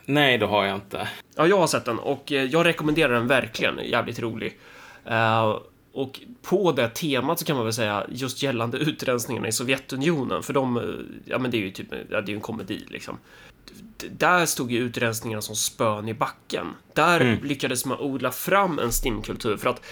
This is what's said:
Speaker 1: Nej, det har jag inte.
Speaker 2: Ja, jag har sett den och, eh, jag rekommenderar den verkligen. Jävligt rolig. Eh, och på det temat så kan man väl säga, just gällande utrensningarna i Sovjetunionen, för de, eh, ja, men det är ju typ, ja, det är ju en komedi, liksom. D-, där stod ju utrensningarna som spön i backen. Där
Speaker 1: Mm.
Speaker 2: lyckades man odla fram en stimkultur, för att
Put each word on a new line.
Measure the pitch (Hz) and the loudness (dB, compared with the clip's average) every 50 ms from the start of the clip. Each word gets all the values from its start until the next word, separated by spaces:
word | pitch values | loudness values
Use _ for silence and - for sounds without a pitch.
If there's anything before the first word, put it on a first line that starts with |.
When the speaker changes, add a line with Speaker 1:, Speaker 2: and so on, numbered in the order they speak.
| - | -4
Speaker 1:
Nej, | - 139 147 147 135 123 110 | 0 2 4 6 6 4 4
det | 107 | 4
har | 98 104 104 98 | 4 4 4 2
jag | 98 98 | 2 0
inte. | 98 98 - - - - - - - - _ - | -4 -8 -8 -8 -6 -6 -8 -8 -12 -16 _ 0
Speaker 2:
Ja, | - 151 | 2 4
jag | 175 202 196 | 4 6 6
har | 165 | 4
sett | 147 - 120 117 | 2 2 0 -2
den | 123 113 - | -2 -4 -2
och, | - 117 139 139 - - | -2 -2 -4 -4 -4 -2
eh, | 147 135 135 | 0 0 0
jag | 131 143 165 170 | 2 2 4 4
rekommenderar | 170 160 - 160 151 151 160 156 131 | 4 2 2 2 2 2 4 4 4
den | 120 120 117 | 4 2 4
verkligen. | 123 139 123 110 110 - - 147 101 - - - | 4 4 2 2 0 -2 -2 -2 0 0 -2 -2
Jävligt | - - 117 104 110 117 - | 0 0 0 0 0 -4 -4
rolig. | 117 113 110 110 101 110 - - - - - - - - - - - | -4 -6 -4 -6 -8 -8 -10 -12 -20 -20 -20 -20 -20 -20 -20 -16 -6
Eh, | - 117 113 113 110 110 113 113 107 104 - - - _ _ _ _ | -2 0 2 4 4 4 4 4 2 2 0 -4 -12 _ _ _ _
och | - 135 139 135 - - - - - - | -6 -6 -6 -6 -6 -14 -18 -18 -20 -12
på | - - 180 196 202 165 | -4 0 2 2 4 4
det | 143 131 120 113 | 4 4 2 0
temat | - - 175 151 135 123 123 143 170 - | 0 -2 -2 0 2 2 2 0 0 0
så | 160 | 0
kan | - 151 | 0 0
man | 127 113 | 0 0
väl | 110 110 | 0 0
säga, | 120 113 104 104 101 - - | 0 0 0 0 0 -2 -4
just | - 123 135 123 - - | -6 -6 -6 -6 -4 -2
gällande | 139 135 123 113 113 117 123 131 | -2 0 0 0 0 0 0 0
utrensningarna | 151 156 135 - - 131 123 120 117 - 120 110 - 110 | 0 0 -2 -2 0 0 0 0 0 -2 -4 -4 -2 -2
i | |
Sovjetunionen, | 110 - 127 123 135 131 - - 139 131 139 170 170 143 120 - 92 82 | -2 -2 0 0 0 -2 -2 -6 -4 -2 0 2 2 2 0 0 -2 -2
för | - - | -2 0
de, | - 139 131 127 120 | 0 0 2 2 0
eh, | 120 98 92 76 64 60 - - - - | -2 -2 -4 -6 -8 -10 -12 -14 -14 -8
ja, | - - 120 | -4 -2 -2
men | 131 123 | 0 0
det | 117 | 0
är | 113 | 0
ju | 98 95 | -2 -2
typ, | - - - - - - - - | -6 -10 -12 -10 -10 -10 -8 -4
ja, | - 107 | -4 -4
det | 101 | -4
är | 98 | -4
ju | 104 | -6
en | 107 | -6
komedi, | - - 113 110 101 - 104 - - - | -6 -8 -8 -8 -6 -8 -8 -10 -10 -12
liksom. | - - - - - - - - - - - - - _ - - - - - - - - | -14 -12 -10 -12 -12 -14 -14 -20 -20 -20 -20 -20 -20 _ -20 -20 -20 -20 -20 -20 -16 -14
D-, | - - | -14 -10
där | - - 151 160 180 175 165 | -4 0 2 4 4 4 4
stod | 160 - - 135 117 | 2 0 -2 -2 0
ju | 120 113 | 0 0
utrensningarna | 127 120 117 131 120 113 110 110 117 117 110 107 | 0 -2 -2 0 0 0 0 -2 -4 -6 -6 -6
som | 104 - 107 | -6 -6 -4
spön | - - - - - 127 110 107 104 104 113 | -4 -4 -4 -2 0 2 2 2 0 -2 -4
i | 110 | -4
backen. | - 139 131 - - _ - - - 87 85 - - - - - | -2 -2 -4 -4 -8 _ -8 -6 -6 -6 -6 -8 -12 -14 -4 0
Där | 143 151 175 175 165 | 2 4 6 6 6
Speaker 1:
Mm. | 135 120 113 - - | 6 4 4 2 0
Speaker 2:
lyckades | 143 143 127 - 127 131 120 - | -2 -2 -2 -2 -2 -2 -2 -2
man | 135 123 - | -2 -2 -2
odla | 131 143 135 127 127 127 | -2 -4 -2 -2 -2 -2
fram | - - - 175 185 202 202 180 151 - | -4 -2 0 2 4 4 4 4 2 0
en | - 117 | 0 0
stimkultur, | 113 - - 131 107 104 107 - 104 - - 117 101 | 0 0 0 0 -2 -2 -4 -6 -6 -2 0 0 0
för | 101 - 127 | 0 0 0
att | 120 - - - | -2 -2 -6 -16